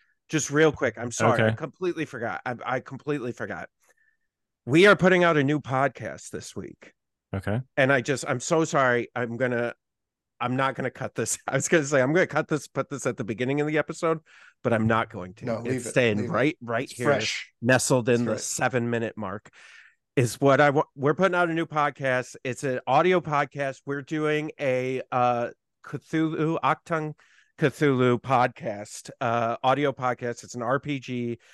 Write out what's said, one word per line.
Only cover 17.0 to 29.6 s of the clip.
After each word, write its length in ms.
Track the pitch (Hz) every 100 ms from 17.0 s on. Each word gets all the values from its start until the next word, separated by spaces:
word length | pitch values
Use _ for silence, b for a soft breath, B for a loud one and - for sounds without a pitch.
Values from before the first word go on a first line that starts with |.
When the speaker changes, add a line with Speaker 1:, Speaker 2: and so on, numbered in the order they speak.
| 123
Speaker 3:
fresh. 460 | 135 110 - - _
Speaker 1:
nestled 480 | 117 127 - 131 117
in 160 | 120 120
Speaker 3:
That's 0 |
Speaker 1:
the 60 |
Speaker 3:
right. 80 | 107
Speaker 1:
seven-minute 720 | - - 131 127 117 117 113 -
mark. 340 | 101 101 - B B B B B _ -
Is 240 | 117 -
what 180 | 139 131
I 120 | 147
wa-, 120 | 139 -
we're 220 | - 139 -
putting 200 | 185 180
out 140 | 175
a 40 |
new 120 | 165 165
podcast. 680 | 151 147 135 135 127 123 -
It's 220 | 131 120 139
an 160 | 127 -
audio 360 | 135 175 185
podcast. 600 | 165 147 143 143 139 131 -
We're 160 | 143
doing 500 | 135 156 151 151 151 -
a, 420 | 143 127 127 131 -
uh, 420 | 127 123 120 120 - _ _ -
Cthulhu, 720 | 147 - 160 160 156 156 160
Octung 500 | 135 156 - 165 156 151 b b b -
Cthulhu 580 | 151 - 151 131 127 123
podcast, 880 | 123 131 127 - 156 104 104 - - -
uh, 380 | 120 117 117 117